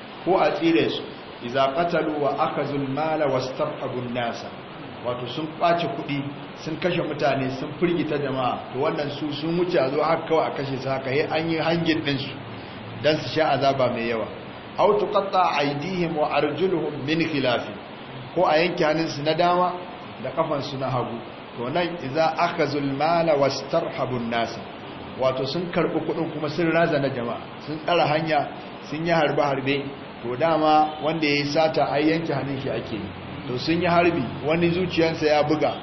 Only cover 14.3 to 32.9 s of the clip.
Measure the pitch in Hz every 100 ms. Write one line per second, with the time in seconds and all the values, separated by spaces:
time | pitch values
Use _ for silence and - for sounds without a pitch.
14.3 | - - - - - 180 208 185 202 -
15.3 | 185 175 - 147 143 170 185 165 151 147
16.3 | 135 147 135 185 170 147 131 127 165 156
17.3 | 143 127 117 - 98 - - - - -
18.3 | 165 180 156 175 170 156 156 160 131 147
19.3 | 160 175 180 180 180 - - - - 131
20.3 | 165 156 147 127 131 131 127 113 117 -
21.3 | - - - 120 160 175 170 135 147 156
22.3 | - 170 - 143 147 139 139 156 170 165
23.3 | 147 139 - - 160 165 - 127 123 117
24.3 | 117 113 - - - - - - - 131
25.3 | 131 135 170 170 180 151 160 - 165 160
26.3 | 147 151 156 165 165 165 147 139 123 117
27.3 | 104 - - - 151 151 170 143 151 165
28.3 | 147 135 - - - - 151 165 165 147
29.3 | 143 147 135 131 143 139 - - - 117
30.3 | 123 160 156 156 151 151 - 143 165 151
31.3 | 143 143 160 156 151 135 139 151 165 165
32.3 | 139 135 135 131 117 -